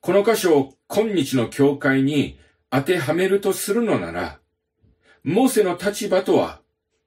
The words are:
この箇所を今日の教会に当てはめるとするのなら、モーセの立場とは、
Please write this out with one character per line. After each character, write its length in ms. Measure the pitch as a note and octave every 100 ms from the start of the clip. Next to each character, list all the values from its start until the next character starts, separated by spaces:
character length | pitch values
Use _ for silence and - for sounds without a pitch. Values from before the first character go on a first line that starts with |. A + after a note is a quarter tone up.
こ 120 | -
の 120 | G3
箇 160 | G#3 G#3+
所 180 | F3+ D3
を 160 | C3+ _ -
今 240 | G3 A3+
日 240 | F#3+ C3 C3
の 120 | A2
教 280 | - C#3 C#3
会 260 | C#3+ C3+
に 360 | C3+ D3+ - - _ _ _
当 120 | C3
て 140 | C3+ F3+
は 160 | C#3
め 160 | D#3+ F#3+
る 120 | G3
と 120 | G3+
す 200 | F#3 -
る 80 | G#3+
の 160 | A3+ B2+
な 140 | F2+
ら、 280 | E2+ - - _ _ _ _ _ _ _ _
モ 200 | - F#3
ー 40 | C4
セ 140 | A3
の 140 | G3 E3+
立 320 | G3 G3+ G3+
場 140 | F#3
と 160 | F#3+ D3+
は、 220 | - - _ _ _ _